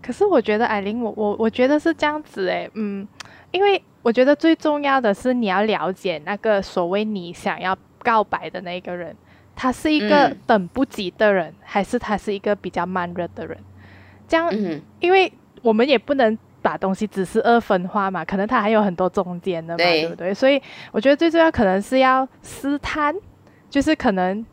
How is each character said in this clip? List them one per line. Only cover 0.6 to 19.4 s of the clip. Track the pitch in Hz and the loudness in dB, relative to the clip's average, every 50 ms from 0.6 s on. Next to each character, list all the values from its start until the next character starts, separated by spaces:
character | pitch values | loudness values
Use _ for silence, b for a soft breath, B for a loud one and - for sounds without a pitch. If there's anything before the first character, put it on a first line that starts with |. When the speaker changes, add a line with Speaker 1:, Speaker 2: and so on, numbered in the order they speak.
| 240 | 0
Speaker 1:
艾 | - 220 202 | 0 -2 -2
琳， | 190 202 214 240 | -4 -4 -6 -4
我， | 240 208 - | -6 -6 -4
我， | - 214 208 202 - | -2 -2 -2 0 0
我 | 226 220 | -2 -2
觉 | 214 - 254 262 | 2 2 2 2
得 | 294 302 | 2 2
是 | - 330 | 0 -2
这 | 320 - 320 | -2 0 -2
样 | 294 302 311 | -2 -2 -4
子 | 302 - - - 190 180 | -10 -12 -8 -6 -4 -4
诶， | 180 175 170 - | -4 -4 -6 -10
嗯， | _ 220 220 202 202 196 196 - B B B B B B B B | _ -8 -8 -6 -6 -8 -12 -14 B B B B B B B B
因 | - 359 | -2 2
为 | 403 403 392 359 _ _ _ _ | 2 2 2 0 _ _ _ _
我 | _ 240 | _ 0
觉 | 220 247 254 | 2 4 4
得 | 269 294 | 4 4
最 | 294 - 330 330 | 4 4 2 2
重 | - - 311 294 294 | 4 2 -2 -2 0
要 | 285 277 269 269 | 0 0 0 2
的 | 247 214 | 2 0
是 | 202 - - 247 254 | 0 0 0 -2 0
你 | 247 233 | 0 0
要 | 196 185 196 214 | 0 2 0 2
了 | 220 202 156 151 175 | 0 0 -2 -2 -4
解 | 190 - - 185 170 151 147 | -6 -4 -4 -6 -6 -4 -6
那 | 170 208 202 | -8 -8 -4
个 | - 226 208 196 | 0 0 0 0
所 | 190 - - 190 175 | 0 -2 -4 -4 -2
谓 | 170 185 202 214 | 0 -2 -2 -2
你 | 220 214 190 175 170 | -4 -6 -8 -8 -10
想 | 180 - - 202 165 156 | -14 -8 -6 -6 -6 -4
要 | - 185 190 - _ _ _ _ | -2 -4 -4 -4 _ _ _ _
告 | - 247 233 220 202 | -2 2 2 2 2
白 | _ - - 170 160 | _ -4 -8 -8 -10
的 | - 185 | -12 -10
那 | 190 175 175 180 | -10 -8 -10 -10
个 | 180 175 175 | -10 -10 -10
人， | 175 170 160 - - b b b b b b _ | -10 -10 -12 -14 -18 b b b b b b _
他 | - - 262 | -4 -4 -4
是 | 247 - - 311 | -4 -2 -2 0
一 | 302 302 | 0 0
个 | - 311 302 294 269 - | 2 4 4 4 4 2
Speaker 2:
嗯。 | - - - | 0 -4 -2
Speaker 1:
等 | - 233 208 180 170 | 0 0 0 0 -4
不 | - 247 | -4 -4
及 | 277 - - - 202 175 | -4 -4 -4 -8 -8 -8
的 | - - 220 214 | -2 0 2 2
人， | 202 190 165 151 165 _ | 2 2 0 -4 -10 _
还 | - - - 208 190 | -20 -4 -4 -4 -2
是 | - - 247 | -2 -4 -6
他 | - - 214 | -2 -2 -4
是 | 185 - 220 | -4 -2 -4
一 | 202 202 | -6 -4
个 | - 214 208 | -2 -2 -2
比 | 196 - 185 | -2 -4 -8
较 | - 196 170 | -4 -4 -4
慢 | 180 185 185 175 175 | -4 -4 -6 -6 -6
热 | 170 175 170 170 - | -6 -8 -8 -8 -8
的 | - 202 | -12 -12
人。 | - - - - - B B B B B B B B B B B | -12 -12 -16 -18 -20 B B B B B B B B B B B
这 | - 330 | -2 -2
样， | 330 330 339 | 0 0 0
Speaker 2:
嗯。 | 196 220 208 180 160 143 - _ _ _ | -2 -2 -2 -4 -4 -8 -10 _ _ _
Speaker 1:
因 | - 349 | 0 4
为 | 370 381 370 - - _ _ _ _ - | 4 4 4 2 -2 _ _ _ _ -2
我 | - 233 220 | 0 0 2
们 | 214 233 | 2 4
也 | 294 285 226 | 4 2 0
不 | - - 294 | 2 -2 0
能 | 269 240 220 220 220 _ _ _ _ | 2 2 2 2 -2 _ _ _ _
把 | _ - 139 160 | _ -4 -4 -2
东 | - 190 190 | -4 -4 -2
西 | - 214 | -2 -4
只 | 202 - 196 | -6 -4 -6
是 | 185 170 - 226 | -6 -2 -2 0
二 | - - 233 233 | 4 4 4 4
分 | 220 - 208 185 180 | 4 2 0 0 0
化 | 185 - 214 196 190 | -2 -2 -2 -2 -2
嘛， | 185 170 160 | -4 -6 -6
可 | - 196 190 | -4 -2 -2
能 | 196 226 | -2 0
他 | 254 240 | 0 0
还 | 202 208 | 2 2
有 | 226 214 | 2 4
很 | 208 196 175 | 2 2 0
多 | 165 185 180 | 0 -2 0
中 | - 208 180 175 175 175 | 0 -2 -4 -4 -6 -8